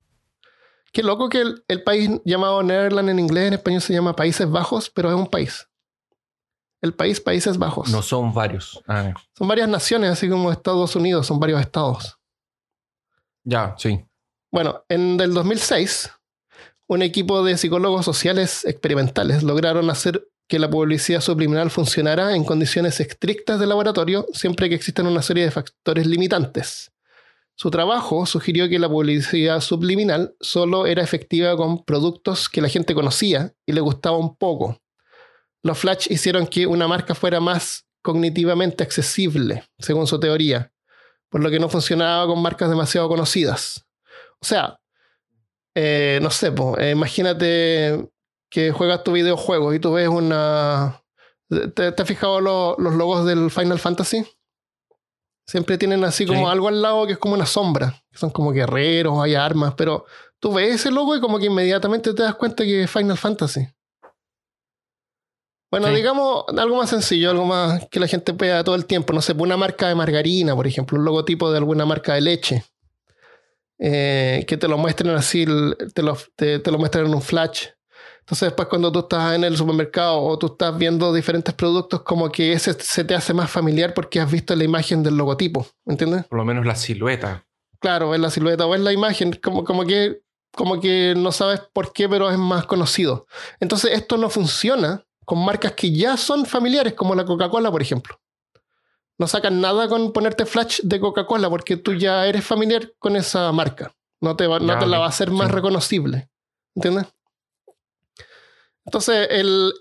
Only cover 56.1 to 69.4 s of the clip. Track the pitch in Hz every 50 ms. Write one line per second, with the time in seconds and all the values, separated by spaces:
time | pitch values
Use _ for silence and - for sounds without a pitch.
56.1 | - - 202 180 185 135 143 175 185 190 190 214 208 208 214 220 220 220 214 202
57.1 | 190 - - 202 202 202 156 - - 208 196 175 147 - - 127 - - _ _
58.1 | _ - 165 156 - - 147 147 135 135 123 117 123 135 143 160 165 165 165 156
59.1 | 147 147 147 151 147 139 143 156 160 156 147 143 135 - 160 160 151 147 - -
60.1 | - - - - _ _ - 214 196 185 196 226 247 226 - 277 254 285 294 285
61.1 | 302 262 247 226 208 208 196 202 196 185 180 180 190 196 196 202 220 226 226 226
62.1 | 202 - 226 220 208 - 247 226 233 - 220 202 202 190 185 170 - 220 202 202
63.1 | 185 - - 208 202 - 160 143 - 135 131 - - _ _ _ _ _ - -
64.1 | _ _ _ _ _ _ _ _ _ _ _ _ _ _ _ _ _ _ _ _
65.1 | _ _ _ _ _ _ _ _ _ _ _ _ 180 202 208 208 208 220 220 254
66.1 | 269 277 277 269 254 - - - - - 226 233 240 254 240 - 233 214 - -
67.1 | 185 165 170 180 180 175 180 180 185 180 175 165 170 175 - - - 185 180 160
68.1 | 190 175 175 - 170 180 185 180 180 170 170 185 180 180 175 - 196 175 135 -
69.1 | 156 156 151 - 165 151